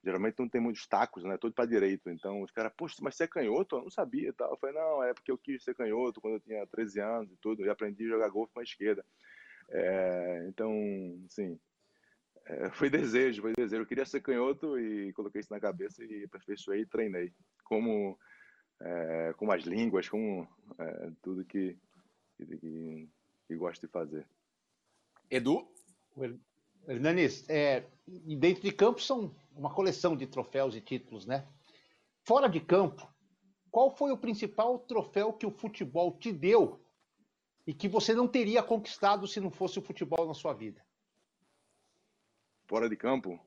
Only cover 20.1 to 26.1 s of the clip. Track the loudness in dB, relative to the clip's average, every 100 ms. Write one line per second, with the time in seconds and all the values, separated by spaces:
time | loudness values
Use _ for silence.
20.1 | -2 -2 -4 -8 _ -20 -10 -8 -8 -12
21.1 | -12 -8 -8 -4 -2 -4 -6 _ _ _
22.1 | _ _ _ -14 -12 -10 -10 -10 -12 -16
23.1 | _ _ _ _ -6 -6 -8 -8 -6 -6
24.1 | -8 -12 _ _ _ _ _ _ _ _
25.1 | _ _ 0 2 2 0 -20 _ _ _